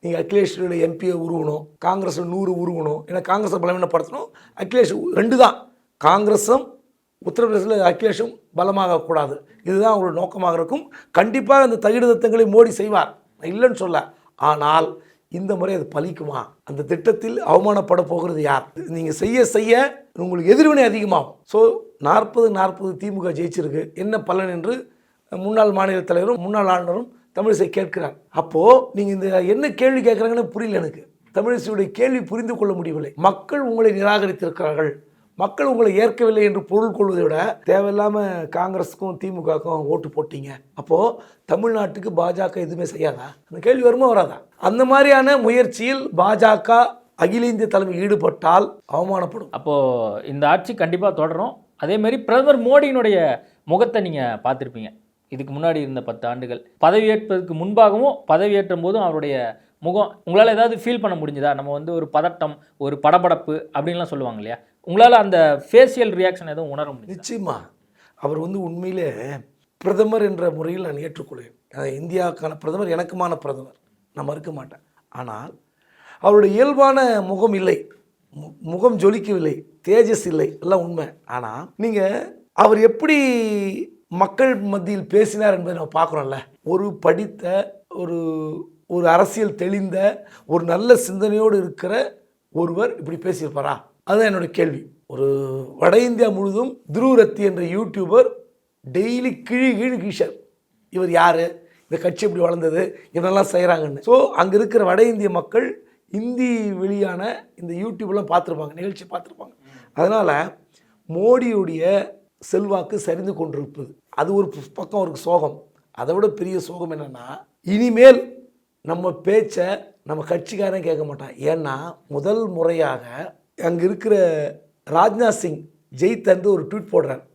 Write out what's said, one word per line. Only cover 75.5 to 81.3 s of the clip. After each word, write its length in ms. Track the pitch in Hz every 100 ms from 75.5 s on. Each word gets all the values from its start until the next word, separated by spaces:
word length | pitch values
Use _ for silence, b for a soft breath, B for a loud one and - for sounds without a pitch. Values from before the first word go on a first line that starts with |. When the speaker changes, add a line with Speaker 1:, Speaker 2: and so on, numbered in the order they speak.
| - _ _ b b b b
Speaker 1:
அவருடைய 360 | 190 208 202 202
இயல்பான 640 | 269 277 277 269 262 226
முகம் 320 | 185 190 220
இல்லை, 240 | 196 185 - - _ _ _ _ 147
மு-, 200 | 147 -
முகம் 360 | 160 175 233 214
ஜொலிக்கவில்லை, 580 | 196 220 208 190 160 - - _ -
தேஜஸ் 380 | 214 214 220 -
இல்லை, 320 | 156 151 -
எல்லாம் 200 | 170 190
உண்மை. 260 | 170 170 147 -
ஆனா 480 | _